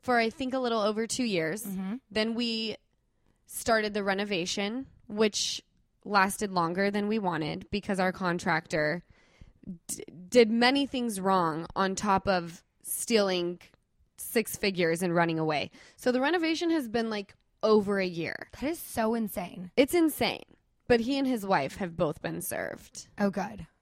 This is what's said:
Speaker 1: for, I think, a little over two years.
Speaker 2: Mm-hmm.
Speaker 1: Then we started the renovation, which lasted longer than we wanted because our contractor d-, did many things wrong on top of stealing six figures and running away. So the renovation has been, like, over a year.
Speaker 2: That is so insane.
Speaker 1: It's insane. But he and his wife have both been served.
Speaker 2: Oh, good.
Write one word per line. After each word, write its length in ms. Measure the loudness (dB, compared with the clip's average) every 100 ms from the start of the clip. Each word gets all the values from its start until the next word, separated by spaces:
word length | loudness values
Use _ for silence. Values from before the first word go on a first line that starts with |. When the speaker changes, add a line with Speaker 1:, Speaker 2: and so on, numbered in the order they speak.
Speaker 1:
for, 160 | 2 2
I 120 | 2
think, 240 | -2 -4
a 60 | -2
little 220 | 0 0
over 260 | 0 0 -4
two 160 | -2
years. 400 | 0 0 -2 -4
Speaker 2:
Mm-hmm. 320 | -6 -6 -6 -8 _
Speaker 1:
Then 240 | -2 -2 -2
we 400 | -2 -2 -6 -8 _ _ _ _ _ _ _
started 480 | -8 2 2 2
the 100 | -2
renovation, 840 | 0 0 0 -2 -2 -2 -2 -4 -10 -18 -12
which 540 | 2 2 2 -4 -4 _ _ _ _ 0
lasted 460 | 2 2 0 -2
longer 380 | 0 2 2 2
than 200 | 2 0
we 100 | 0
wanted 480 | 0 0 -2 -4 -6
because 300 | -6 -2 0
our 140 | 0
contractor 920 | 0 -2 0 0 -2 0 -2 0 -2 -8 _ _ _ -20 _ -16 -16 -12
d-, 160 | -12 -12 -16 2
did 200 | 6 6
many 360 | 6 4 4 0
things 340 | -2 -4 -2
wrong 480 | 2 4 2 0 -6 -2
on 180 | -2
top 340 | 0 0 2 2
of 360 | 0 -2 -12 _ _
stealing 760 | -10 -8 2 4 4 2 -2 -6 -16 _ _ _ _ -16
six 380 | -2 -2 -2 -2
figures 480 | -2 2 0 2
and 100 | 2
running 240 | 2 2 2
away. 320 | 0 -2 -4 -12 -20 -4
So 160 | 0
the 80 | 2
renovation 500 | 2 2 0 0 0
has 160 | 0 -2
been, 220 | -4 -2
like, 260 | -6 -8 _ _ _
over 380 | 4 4 4 0
a 60 | -2
year. 420 | -2 -6 -6 -12
Speaker 2:
That 160 | -8 -6
is 100 | -6
so 340 | -8 -2 0
insane. 580 | 0 -2 -6 -10 -10 -4 2
Speaker 1:
It's 180 | 4
insane. 520 | 6 4 2 -2 -2 -10 _ _ _ 2
But 140 | 2
he 160 | 4 0
and 100 | 0
his 180 | 0 2
wife 300 | 0 0 -4
have 220 | -8 -2
both 240 | -2 -2
been 200 | -6 -6
served. 680 | -6 -6 -6 -10 -14 -18 -18 -2
Speaker 2:
Oh, 100 | -2
good. 380 | 0 -8 -10 -16 _